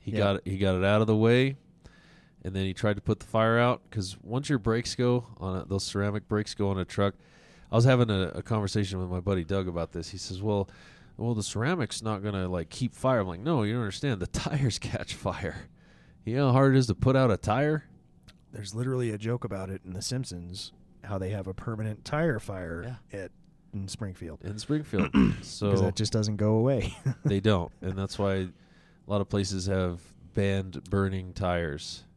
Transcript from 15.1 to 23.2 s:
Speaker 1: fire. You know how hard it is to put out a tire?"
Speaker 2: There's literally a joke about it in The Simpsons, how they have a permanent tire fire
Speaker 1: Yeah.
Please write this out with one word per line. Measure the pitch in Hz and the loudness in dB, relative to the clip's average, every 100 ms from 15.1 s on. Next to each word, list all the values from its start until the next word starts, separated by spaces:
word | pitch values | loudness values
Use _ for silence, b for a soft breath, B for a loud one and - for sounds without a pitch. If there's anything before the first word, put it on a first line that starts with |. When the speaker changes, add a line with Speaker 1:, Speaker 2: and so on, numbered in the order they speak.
Speaker 1:
fire. | - 101 82 85 - - b b b b b - | -6 -6 -4 -6 -8 -14 b b b b b -4
You | 123 | 0
know | 139 | 4
how | |
hard | 127 135 | 6 8
it | 135 | 6
is | 123 | 4
to | |
put | 92 123 131 | 2 4 6
out | 131 | 4
a | 92 | 2
tire?" | - 113 147 156 - - _ - - - _ | 2 2 2 0 -4 -20 _ -20 -20 -20 _
Speaker 2:
There's | 113 101 | -14 -10
literally | 110 123 127 120 | -4 -2 0 -2
a | 107 | -2
joke | 110 120 | -2 -4
about | 113 98 95 | -4 -6 -6
it | 95 92 | -8 -8
in | |
The | 92 | -8
Simpsons, | - 127 127 90 85 92 - - - - | -6 -6 -6 -10 -10 -12 -14 -18 -20 -20
how | 101 98 | -8 -4
they | 95 | -4
have | 104 92 | -4 -6
a | |
permanent | 95 - 110 110 107 | -8 -6 -4 -6 -6
tire | - 151 165 110 | -4 0 0 0
fire | - - 85 82 104 127 - | -4 -8 -8 -8 -8 -12 -12
Speaker 1:
Yeah. | 98 | -12